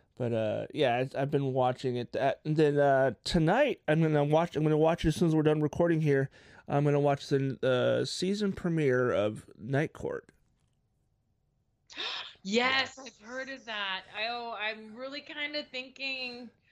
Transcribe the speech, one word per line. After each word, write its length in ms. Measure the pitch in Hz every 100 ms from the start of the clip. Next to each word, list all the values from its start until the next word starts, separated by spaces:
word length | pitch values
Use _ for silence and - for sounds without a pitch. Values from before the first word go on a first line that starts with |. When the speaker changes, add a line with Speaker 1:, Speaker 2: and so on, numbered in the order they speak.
| _ -
Speaker 1:
But, 160 | 123
uh, 320 | 113 110 107 110
yeah, 260 | - 135 120
it's, 140 | 131
I've 160 | - 139
been 220 | 147 139
watching 460 | 131 127 127 131 123
it. 160 | 185
That, 260 | - 135 - -
and 100 | 156
then, 240 | 151 143
uh, 320 | 143 135 135 - -
tonight 560 | 175 160 220 285 - -
I'm 120 | 156
gonna 220 | 160 151
watch, 320 | 147 156 175 -
I'm 80 |
gonna 140 | 156 151
watch 260 | 160 170
it 60 | 160
as 60 | 151
soon 100 | 170
as 80 | 156
we're 60 |
done 160 | 151 151
recording 380 | 151 - 170 160
here. 300 | 156 139 135 - - - -
I'm 160 | 143 147
gonna 120 | 143
watch 280 | 143 139 -
the, 300 | 139 135 127
uh, 440 | 131 139 123 120 127
season 480 | - 180 202 202
premiere 580 | 185 180 165 147 127 123
of 340 | 87 107 110 - -
Night 320 | 107 135 160
Court. 340 | - - 67 - _ _ _ _ _ _ _ _ _ _ _ _ _ _ _ _ -
Speaker 2:
<gasps> 20 | - - - -
Yes, 500 | 190 220 254 262 254 -
Speaker 3:
Yes. 100 | 262 -
Speaker 2:
I've 60 | 208
heard 220 | 254 262
of 160 | 269 214
that. 380 | 214 196 190 190 202
I, 100 | 220
oh, 260 | 240 233 208
I'm 380 | 214 220 220 220
really 240 | 262 285
kinda 440 | 285 302 294 294 -
thinking 800 | 254 262 254 269 262 247 240 247 - _